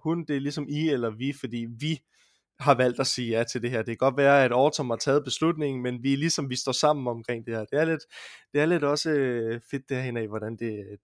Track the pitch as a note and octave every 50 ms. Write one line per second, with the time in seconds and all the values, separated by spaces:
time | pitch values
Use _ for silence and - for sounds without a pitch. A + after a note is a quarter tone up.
0 | - D#3 E3+ E3+ D3+ - C#3+ C3+ C#3 D3 C#3+ D#3 C#3+ B2 D3 D3 D#3+ D#3 C#3+ B2
1 | A#2 A2+ G#2 A2 C3 C#3 C3+ - - A2+ A#2+ A#2 A#2 A#2 A#2 A2+ D3 D#3 D#3+ -
2 | - _ _ _ _ _ _ _ _ _ _ - C3 D3 C3 A#2+ B2+ B2 B2 -
3 | C3 - - B2+ A#2+ A#2 A2 A2+ A#2+ - - A#2+ A2 A#2+ C3 A2 A2 A#2 A2+ -
4 | C3 C3+ B2+ C#3+ C#3 C#3 C#3+ C#3 C3 A#2 A#2+ B2+ C#3 D#3 - - C3+ B2 A#2 A2+
5 | - C#3+ C#3 D3 C#3+ C#3 C3 - D#3+ E3 D#3+ D3+ D3 C#3 C3 B2+ B2 B2 B2 A#2
6 | B2 C#3 C3+ C#3 D#3 E3 - E3 C#3+ C3 B2+ - - C3+ B2 - D#3 D3+ D3+ C#3+
7 | B2+ B2 A#2 A#2 G#2+ - A#2+ A#2 - A#2 A2+ A2 G#2+ - C3+ D3 E3 E3 D#3+ D#3
8 | - _ - - - - - - _ _ - C#3+ D3+ E3 F3+ D#3 C#3+ C#3+ D3 D3
9 | - D#3+ D3+ C#3+ C3+ B2+ A#2+ A#2+ A2+ A2+ A#2 A#2 - - C#3+ C3 - - C3+ B2+
10 | C3 B2+ A#2+ A#2 A2 G#2 G#2+ G#2 G#2+ A2 A2+ G2+ A#2 A2+ G#2+ G#2 G2 G2+ G#2 -